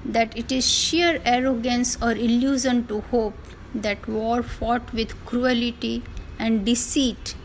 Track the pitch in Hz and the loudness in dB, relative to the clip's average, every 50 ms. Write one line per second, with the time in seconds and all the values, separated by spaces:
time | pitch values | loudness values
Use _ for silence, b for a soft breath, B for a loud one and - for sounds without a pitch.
0 | - 240 214 226 226 220 - 226 233 - 262 262 247 - - - - - 311 330 | -6 0 0 0 0 0 -2 -10 -4 -2 0 0 2 2 2 2 2 2 2 4
1 | 349 349 320 - - 240 247 247 254 269 262 233 226 254 247 240 247 - - - | 4 4 2 2 2 2 2 4 4 2 2 2 0 0 2 2 0 0 -2 0
2 | - 233 233 - 240 226 233 240 262 269 277 254 240 262 247 240 233 - 208 214 | 0 0 0 2 2 2 4 4 4 2 2 2 2 2 2 2 0 -2 -4 -6
3 | 208 - - 240 220 208 208 - - - - - - - - 220 208 208 202 202 | -2 0 0 2 2 0 -4 -8 -16 -18 -18 -18 -16 -10 -8 -2 -2 -2 -2 -2
4 | - - 220 214 220 226 233 247 233 - - - - 226 240 247 240 - - 226 | -4 -4 -2 -2 0 2 0 0 0 -4 -6 -4 0 0 0 0 -2 -4 -2 -2
5 | 226 220 - - - - - 240 247 254 247 233 240 240 233 - - 226 226 240 | -2 -4 -6 -14 -8 -4 -2 2 2 4 2 2 0 -2 -4 -4 -4 -4 -4 -4
6 | - - - - - - - - 220 226 226 214 196 226 240 233 - - - 302 | -6 -8 -10 -10 -10 -10 -6 -4 0 2 2 2 4 2 2 2 2 0 2 2
7 | 269 247 196 - - - - - | 2 2 -2 -4 -10 -12 -12 -10